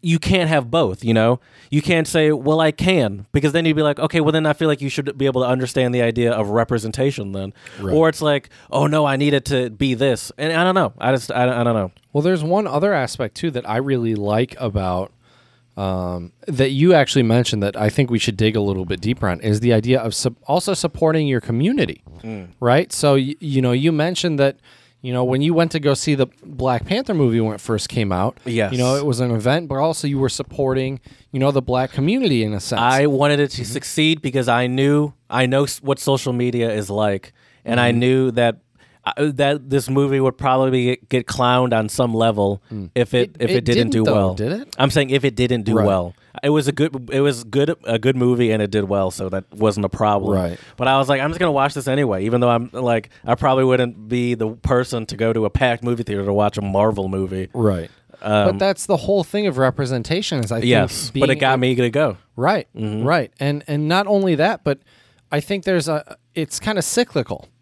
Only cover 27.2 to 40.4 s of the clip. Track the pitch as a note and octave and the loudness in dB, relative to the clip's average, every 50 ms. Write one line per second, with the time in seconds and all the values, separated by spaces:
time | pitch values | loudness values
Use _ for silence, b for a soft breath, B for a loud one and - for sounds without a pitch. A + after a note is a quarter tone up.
27.2 | C#3+ B2 A2+ A#2 A2 A2 G#2+ G2+ - - A#2 G#2 - - - B2 A2 G2 F#2+ F2+ | 2 2 2 2 0 0 -4 -6 -4 -4 -4 -4 -4 -4 -4 -2 -2 0 0 0
28.2 | F#2+ A2+ - - _ B2+ A#2+ A2+ G#2+ G2 B2+ B2 B2 B2+ C3 C#3+ C#3+ D3+ B2+ A2+ | 0 -2 -4 -6 _ -4 -2 -2 -2 -2 0 0 0 2 0 0 0 -2 -2 0
29.2 | B2+ B2 A#2+ A2+ G#2 B2 C3+ E3 F3 D3 C#3 C3+ D3 D#3+ D#3+ - - D3 C#3+ C3 | 0 0 0 0 0 0 0 0 -2 -4 -4 -2 0 -2 -2 -2 -4 -4 -2 0
30.2 | C3+ C3 - - C#3+ - - - C#3+ C3 C3 C3 C3 C3 C#3 C3 B B B B | 0 -2 -2 -4 -10 -10 -4 -2 0 0 0 0 -2 -4 -6 -8 B B B B
31.2 | B B - C3+ C3 C#3+ C#3 C#3 B2+ B2+ B2 B2+ C3 C3 - - C3 D#3+ G#3+ C4 | B B -4 0 0 2 2 0 0 0 -2 -2 -2 -2 -2 -2 0 0 0 0
32.2 | C4 G3+ C#3+ A#2+ A2 G#2+ G#2+ G2+ F#2 - B2 A2 A#2 A#2+ C3 C3+ C#3+ D3+ C#3 C3 | 0 0 2 2 0 0 -2 -4 -6 -4 -2 0 2 2 4 4 4 2 2 2
33.2 | C#3+ D3 D3 C#3+ D3 C3+ - - A#2 G2+ A#2 C#3 C3 - - - D#3 D#3 E3 D#3+ | 2 2 2 2 0 0 -2 -6 -8 -6 -8 -8 -8 -6 -2 0 2 2 2 0
34.2 | - C#3 B2 C3+ B2+ A#2 A#2+ A#2+ B2 B2 B2 C3 C3+ C#3 D3 D3 D3 D3 - _ | -2 -2 -2 0 0 2 2 2 2 0 0 2 2 4 4 2 2 0 -4 _
35.2 | _ _ - A#2+ C3 B2+ C3 C#3 C#3+ C3+ - - - C#3 C#3 - - - C#3 C3 | _ _ 0 0 0 2 2 2 0 0 -4 -8 -2 -4 -4 -2 0 0 0 0
36.2 | - C#3 B2 B2 B2 B2 A#2+ A#2+ A#2 A2+ G#2+ G#2+ G#2 F#2+ G2+ G#2 G#2+ G#2 G2 F#2+ | 0 -2 -2 -2 -2 -2 0 0 -2 0 -2 -4 -4 -4 -2 0 0 0 0 -2
37.2 | - - _ b b b b b b A#2 A#2 A#2+ A#2+ A#2+ A#2+ A#2 B2 B2+ B2+ C3 | -6 -12 _ b b b b b b -4 0 2 2 2 2 2 2 4 4 4
38.2 | C3 B2+ A2+ A#2+ A#2+ A#2 A2+ - _ _ _ b b b b b b - - - | 2 0 2 2 2 2 0 -2 _ _ _ b b b b b b -8 -2 -2
39.2 | C#3+ D3+ C#3+ B2 C#3+ C#3 D3 D3 B2+ C3+ C3+ C#3 A#2+ - C3 C3+ C#3+ C#3 C3+ C3+ | -2 -2 0 0 0 0 0 -2 -4 -2 -2 -2 0 0 2 2 2 2 2 2
40.2 | C3 C3 C3 _ | 2 0 0 _